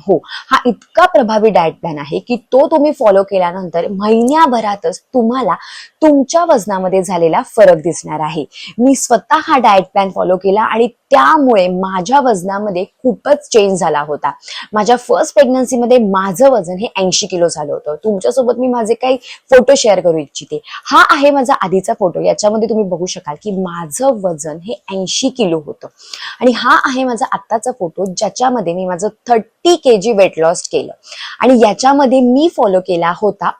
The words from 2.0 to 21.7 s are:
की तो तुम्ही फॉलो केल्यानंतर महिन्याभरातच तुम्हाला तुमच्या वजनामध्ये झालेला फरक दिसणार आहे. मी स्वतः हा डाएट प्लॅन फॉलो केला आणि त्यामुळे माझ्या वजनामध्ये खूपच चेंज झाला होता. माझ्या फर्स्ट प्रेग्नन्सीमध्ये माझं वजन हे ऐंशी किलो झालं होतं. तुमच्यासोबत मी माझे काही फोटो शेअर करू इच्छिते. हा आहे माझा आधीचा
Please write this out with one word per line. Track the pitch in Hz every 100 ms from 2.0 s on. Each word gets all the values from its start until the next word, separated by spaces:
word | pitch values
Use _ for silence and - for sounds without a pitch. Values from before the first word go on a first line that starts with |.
| 143 170
की | - 240
तो | - 254 285
तुम्ही | 320 294
फॉलो | - 220 196
केल्यानंतर | 196 196 175 180 180 165 170
महिन्याभरातच | 196 208 226 240 302 320 240 214 202 170 180
तुम्हाला | _ 262 226 254 220 170 - - - _
तुमच्या | 311 285 254 330 339
वजनामध्ये | 277 190 190 185 190
झालेला | 190 180 165 175
फरक | 254 - 196 165
दिसणार | 156 151 165 151
आहे. | 156 - 139 - - 185
मी | 247 262
स्वतः | - 226 - 311
हा | 302 285
डाएट | 233 196
प्लॅन | 185 202 196
फॉलो | 185 180 180
केला | 190 196
आणि | 226 226 233
त्यामुळे | - _ 277 269 311 269 220 180
माझ्या | 180 190 190 180 269
वजनामध्ये | 262 208 180 196 208 180
खूपच | 196 _ 254 196 - 285 -
चेंज | 233 202 190
झाला | 170 151
होता. | 147 143 143 - - - -
माझ्या | 214 208 240
फर्स्ट | - - -
प्रेग्नन्सीमध्ये | - 262 254 247 254 240 247
माझं | 214 190 196 180 269
वजन | 247 175 185
हे | 226 -
ऐंशी | 190 - 196
किलो | 180 170
झालं | 156 147
होतं. | 139 - 151
तुमच्यासोबत | 214 202 226 247 240 233
मी | 254
माझे | 240 214
काही | 226 254 262 - - _
फोटो | 262 226 277
शेअर | 233 185
करू | 175 160
इच्छिते. | 151 - 143 151 - - -
हा | 294 349
आहे | 302 285
माझा | 285 247
आधीचा | 262 190